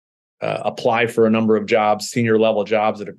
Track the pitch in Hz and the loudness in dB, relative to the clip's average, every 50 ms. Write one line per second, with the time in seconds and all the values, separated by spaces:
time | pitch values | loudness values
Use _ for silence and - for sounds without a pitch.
0 | _ _ _ _ _ _ _ - 107 107 107 - - 104 - - - 123 113 117 | _ _ _ _ _ _ _ -10 -8 -6 -6 -6 -6 -8 -6 -4 -2 0 0 0
1 | 120 113 - - 113 110 110 113 113 110 110 104 101 92 113 110 107 107 107 104 | 0 0 2 2 2 4 2 2 2 2 0 0 0 0 2 2 2 2 0 -2
2 | - - - 120 117 113 110 110 110 110 107 104 101 98 110 107 107 110 104 104 | -4 -6 -4 -2 0 2 2 4 4 2 2 0 -2 -2 0 0 0 0 -2 -4
3 | 101 92 90 | -8 -14 -16